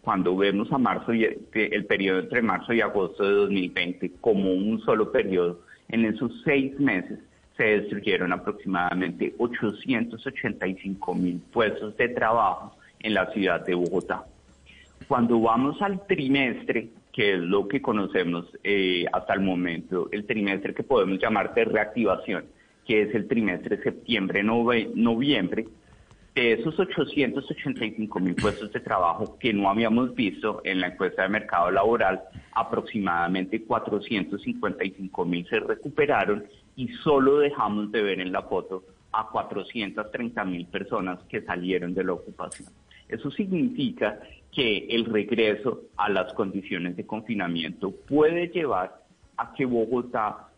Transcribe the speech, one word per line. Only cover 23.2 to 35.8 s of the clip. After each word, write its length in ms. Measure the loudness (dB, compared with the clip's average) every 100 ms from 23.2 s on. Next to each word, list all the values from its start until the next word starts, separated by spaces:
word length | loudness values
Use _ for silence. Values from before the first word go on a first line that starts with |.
| 0
trimestre 560 | 0 2 -2 -2 -2
septiembre-noviembre, 1800 | -2 -6 -2 -2 0 2 2 2 4 2 0 2 2 4 2 2 0 -2 -6 -12 _ -20 -20 -20 -6
de 200 | 0 4
esos 220 | 4 0 0
ochocientos 680 | -2 0 0 2 0 0 -6
ochenta 360 | -6 -4 -4
y 80 | -4
cinco 260 | -4 -4 -2
mil 160 | -2
puestos 380 | 0 0 -2 -6
de 80 | -8
trabajo 580 | -2 0 2 0 -4 -2
que 140 | 0
no 180 | 2 2
habíamos 460 | 2 4 4 2 0
visto 460 | -2 0 -4 -2
en 160 | -2 -2
la 80 | -2
encuesta 340 | 0 -2 0
de 60 | 0
mercado 420 | 0 0 2 2
laboral, 520 | 4 4 4 2 0 -4 -18 -6
aproximadamente 1120 | -4 -2 -2 -2 -2 0 0 0 0 -2 -4
cuatrocientos 800 | -2 -2 0 -4 -2 -2 -2 -6
cincuenta 420 | -6 -4 -4 -2
y 60 | -6
cinco 340 | -6 -10 -4
mil 220 | -2 -2 -2
se 140 | -4
recuperaron 840 | -2 -4